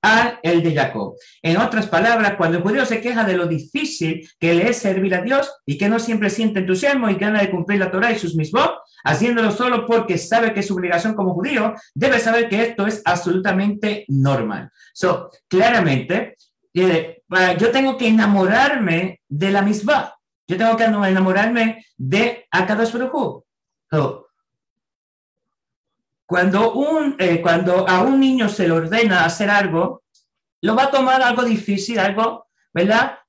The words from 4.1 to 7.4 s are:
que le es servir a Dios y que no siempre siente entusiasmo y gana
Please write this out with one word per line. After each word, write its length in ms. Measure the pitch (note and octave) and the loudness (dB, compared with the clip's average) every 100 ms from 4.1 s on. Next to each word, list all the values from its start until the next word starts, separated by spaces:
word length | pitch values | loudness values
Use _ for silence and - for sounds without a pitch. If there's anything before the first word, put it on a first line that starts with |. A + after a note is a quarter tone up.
| D#3+ - _ | -4 -10 _
que 140 | E3 | 0
le 160 | E3+ G#3+ | 2 2
es 80 | A#3+ | 0
servir 360 | G#3 F#3 F#3+ | -2 0 0
a 80 | F3+ | -2
Dios 320 | G#3 C#4 - - | 0 -2 -2 -8
y 140 | - C#3+ | -8 -2
que 100 | G3+ | 0
no 120 | A3+ | 0
siempre 280 | A3+ A3 G3+ | -2 -2 -2
siente 300 | G3 A3 G3 | 0 -2 -2
entusiasmo 500 | F#3 F#3 C#4 C#4 A3+ | -2 0 0 0 0
y 60 | |
gana 280 | F3+ G#3 G#3+ | 0 0 0